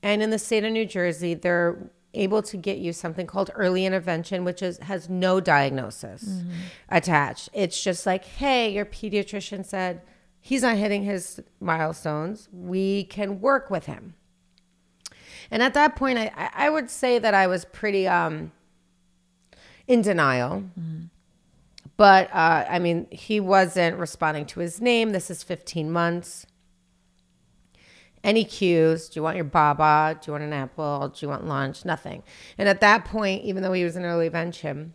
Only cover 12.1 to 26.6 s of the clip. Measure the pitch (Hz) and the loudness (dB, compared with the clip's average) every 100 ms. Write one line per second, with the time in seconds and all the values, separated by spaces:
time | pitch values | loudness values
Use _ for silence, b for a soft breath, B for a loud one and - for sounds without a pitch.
12.1 | 151 160 214 - 180 180 185 196 202 185 | -4 -6 -10 -14 -16 -6 -2 0 -2 -4
13.1 | - 196 196 233 277 269 185 - - - | -6 -6 -2 0 0 0 -8 -6 -14 -16
14.1 | 165 _ _ _ _ _ _ _ _ - | -20 _ _ _ _ _ _ _ _ -20
15.1 | B B B B 226 254 294 302 302 262 | B B B B 0 2 4 2 2 -2
16.1 | 240 220 - 151 - 294 311 247 - 254 | 0 -4 -6 -8 0 0 0 -4 -2 2
17.1 | 240 220 202 190 180 - - 214 196 185 | 2 4 4 4 0 -6 -6 -2 0 2
18.1 | 175 165 156 160 _ _ _ _ _ _ | 2 0 -4 -10 _ _ _ _ _ _
19.1 | _ _ _ _ b b b b 247 208 | _ _ _ _ b b b b 4 4
20.1 | 175 143 127 123 185 190 175 165 156 165 | 4 4 2 -2 -4 -10 -12 -10 -10 -14
21.1 | _ _ _ _ _ _ - - - 208 | _ _ _ _ _ _ -20 -20 8 10
22.1 | 190 185 190 165 160 - 175 175 170 - | 10 8 2 4 4 2 0 0 0 -4
23.1 | - - 214 190 196 185 185 170 175 170 | -14 -4 -2 4 4 6 2 0 0 -8
24.1 | - 160 151 143 - 170 165 240 233 226 | -2 -2 -2 -8 -6 -8 -2 2 2 2
25.1 | 196 - 175 - 175 - 170 156 170 170 | -2 -6 -12 -10 -10 -6 -6 -2 0 0
26.1 | 175 175 - - _ | 0 -6 -18 -20 _